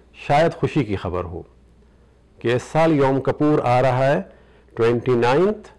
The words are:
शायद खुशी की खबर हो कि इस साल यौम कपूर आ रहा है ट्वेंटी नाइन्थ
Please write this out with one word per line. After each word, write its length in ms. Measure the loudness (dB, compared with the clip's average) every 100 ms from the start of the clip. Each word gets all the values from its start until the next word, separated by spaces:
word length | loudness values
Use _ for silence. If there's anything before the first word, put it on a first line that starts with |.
| -20 -14
शायद 360 | -2 2 2
खुशी 280 | 0 -4 -2
की 120 | -2 -4
खबर 280 | -6 -6
हो 200 | -6 -10 -16 _ _ _ -20 _ _ _ _ -8
कि 140 | -4
इस 100 | -4
साल 280 | -2 0 2
यौम 260 | 2 2 0
कपूर 380 | -2 0 0 2
आ 160 | 2 2
रहा 240 | 2 2
है 160 | 0 0 -4 -16 -20 -20 -14
ट्वेंटी 420 | -2 0 0 0 0
नाइन्थ 540 | 2 2 2 -2 -10